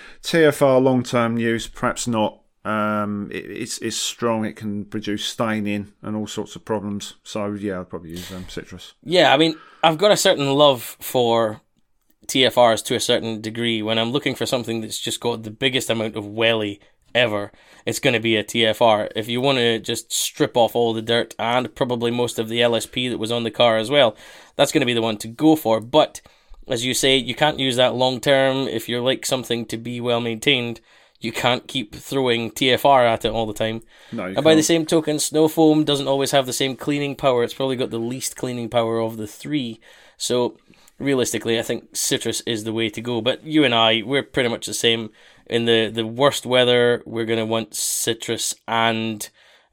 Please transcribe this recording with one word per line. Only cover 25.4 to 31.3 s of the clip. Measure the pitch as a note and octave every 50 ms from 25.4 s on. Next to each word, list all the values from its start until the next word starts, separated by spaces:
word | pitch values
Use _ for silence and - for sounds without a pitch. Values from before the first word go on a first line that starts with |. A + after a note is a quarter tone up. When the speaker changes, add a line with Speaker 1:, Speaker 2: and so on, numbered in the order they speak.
| D3+ D#3 D#3+
Speaker 2:
for. | D#3 - A2 A2+ A2
But | G#2+ A#2+ C3 D#3 C#3+ - - - - - _ _ _ _ - - - -
as | C3 A2+ A#2+
you | B2+ A#2
say, | - - C3+ C3
you | C3+ A#2+ B2+ A#2+
can't | - D3+ D3+ - -
use | C3+ C3 A#2+
that | B2 B2+ B2 A2+
long | B2 B2+ B2+ C3 A#2
term. | - D3 C#3 C3+ C3+ C3+ C3 C3+ C3+ -
If | - A2+ - -
you | A#2 B2 A#2+
like | C3 C3 - -
something | - C#3 C3 A2+ - A#2+ A#2 A#2 -
to | - A2+
be | A2+ A#2+ A#2+ A#2+
well | A#2 B2 A#2 A#2
maintained, | A#2+ A#2 A2+ A2 - D3 C#3 B2+ A#2+ A#2 A2+ - - _ _ _ _ _ _ _
you | - A2+